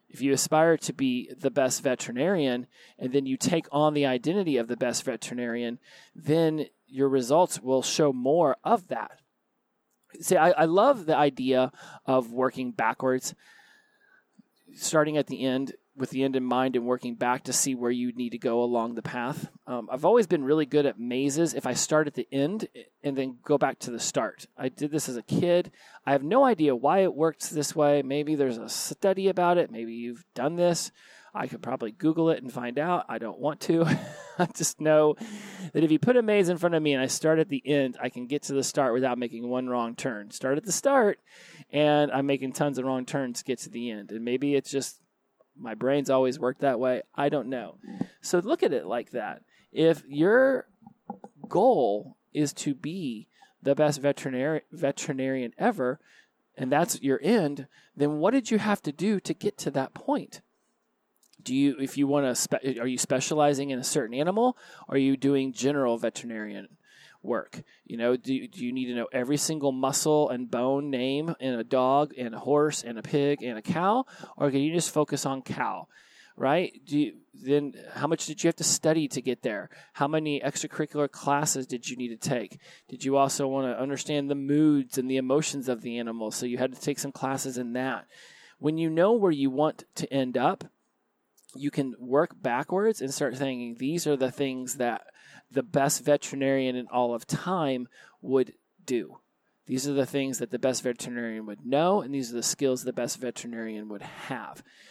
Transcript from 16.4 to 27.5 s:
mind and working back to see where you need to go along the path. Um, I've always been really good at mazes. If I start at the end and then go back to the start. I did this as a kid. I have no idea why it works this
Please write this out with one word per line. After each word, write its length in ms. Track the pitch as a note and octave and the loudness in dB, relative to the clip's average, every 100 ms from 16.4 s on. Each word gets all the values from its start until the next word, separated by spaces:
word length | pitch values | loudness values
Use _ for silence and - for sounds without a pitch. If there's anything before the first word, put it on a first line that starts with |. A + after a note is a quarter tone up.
mind 320 | B2+ B2 C3 B2+ | 0 0 2 0
and 80 | |
working 300 | A#2+ B2 B2 | 0 -2 -4
back 280 | A2+ B2 C3 | -2 0 0
to 100 | - | -2
see 200 | B2 C#3 | -2 -2
where 160 | B2+ A#2+ | -2 -2
you 220 | B2 B2 | -2 -4
need 180 | A#2+ A#2+ | -4 -8
to 80 | A#2 | -4
go 240 | B2+ A#2+ | 0 0
along 320 | A#2+ A#2+ A#2 | 2 0 -2
the 80 | A#2 | -6
path. 460 | - B2 B2 - - - - | -8 -6 -4 -6 -10 -14 -10
Um, 220 | B2 A2 | -8 -6
I've 140 | C3 | 0
always 220 | E3 A#3+ F3+ | 4 4 4
been 180 | E3+ | 2
really 220 | C3 D#3 C3+ | 4 2 4
good 180 | D3 | 2
at 160 | C#3 A2 | 2 0
mazes. 540 | A#2+ B2+ C#3 C#3+ E3+ | -4 0 0 2 0
If 120 | B2 B2+ | 0 -4
I 60 | |
start 340 | A#2+ - D#3 D3 | -2 2 2 2
at 60 | |
the 160 | C3 - | -2 -4
end 380 | C#3 D3 G#3+ G3 B2+ - _ | 0 0 -2 -8 -12 -20 _
and 140 | C#3+ C3+ | -4 -2
then 220 | C3 B2 | -4 -4
go 140 | - D3 | 0 2
back 220 | C#3 - | 2 -2
to 100 | B2 | -8
the 80 | A2+ | -6
start. 480 | - C3 G#2+ - - - | -4 -2 -4 -6 -18 -8
I 100 | C3 | -8
did 220 | - D3 | -4 -4
this 180 | D3+ C3+ | -2 -4
as 80 | A#2+ | -6
a 60 | |
kid. 500 | - - F3 F3 - - - - | -2 0 4 4 2 -8 -20 -8
I 80 | - | 0
have 100 | C#3 | 0
no 220 | D3 B3 | 2 4
idea 320 | C4+ F#3 D3 A#2+ | 4 4 4 4
why 220 | C#3 F#3+ | 4 4
it 160 | F#3 | 4
works 340 | C3+ D#3+ - | 2 0 -2
this 260 | - | -6